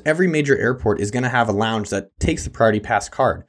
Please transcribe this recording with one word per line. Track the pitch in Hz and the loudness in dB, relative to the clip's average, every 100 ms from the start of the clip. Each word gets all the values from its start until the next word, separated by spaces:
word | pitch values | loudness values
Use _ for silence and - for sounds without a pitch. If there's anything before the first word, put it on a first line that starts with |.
every | 151 160 185 | -2 2 2
major | 156 143 - | 2 2 2
airport | 117 127 110 101 | 2 0 0 0
is | 104 | -2
gonna | 120 127 | -2 0
have | 120 113 | 0 0
a | |
lounge | 101 113 110 104 | 0 0 -2 -2
that | 98 - _ | -6 -6 _
takes | - 160 | -2 -2
the | - | -6
Priority | - 113 104 | 2 2 2
Pass | - 107 - | 0 -2 -2
card. | - 127 87 | -2 0 -2